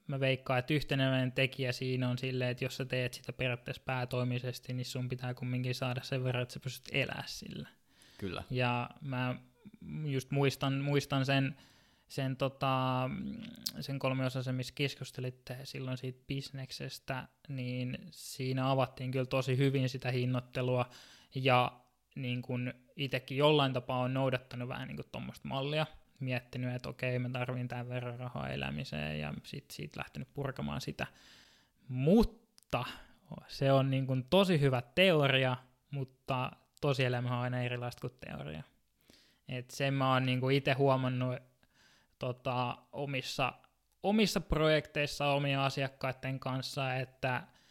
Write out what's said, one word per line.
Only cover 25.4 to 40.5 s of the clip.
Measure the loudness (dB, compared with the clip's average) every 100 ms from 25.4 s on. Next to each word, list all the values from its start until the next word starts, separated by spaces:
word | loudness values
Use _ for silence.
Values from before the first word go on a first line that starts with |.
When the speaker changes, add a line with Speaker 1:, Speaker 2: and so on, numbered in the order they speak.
| -6
Speaker 1:
mallia, | -4 0 0 -2 -6 -20 -8
miettinyt, | -4 -4 -4 -4 -4
että | -4 -6
okei, | -4 -2 0
mä | -2
tarvin | -2 -2 -4 -4
tämän | -6 -6
verran | -6 -6 -8
rahaa | -8 -6 -6
elämiseen, | -4 -4 -4 -6 -4 -4 -4
ja | -4 -6
sit | -10 -12 -12
siitä | -12 -10 -10
lähtenyt | -10 -10 -10
purkamaan | -8 -6 -6 -6 -6
sitä. | -6 -6 -8 -10 -20 -20 -20 _ _ _ -8
Mutta | 0 6 6 6 0 _ _ _ -4 -2 -8 -18 -20 -16 -16 -14
se | 0 4
on | 6 4
niin | 2 0
kun | -2 4
tosi | 4 6 4
hyvä | 4 2 0
teoria, | 4 6 8 6 6 4 2 -6 _ _
mutta | -6 -6 _ -4 -2 -2 -8 _ _
tosielämä | 2 4 2 2 0 0
on |
aina | 0 0
erilaista | -2 -2 -4 -6
kuin | -10 -10 -10
teoria. | -10 -8 -10 -12 _ _ _ _ -20 _ _ -10
Et | -10 -8
sen | -2 0
mä | 2 4
oon | 4 4
niin | 2
kun | 4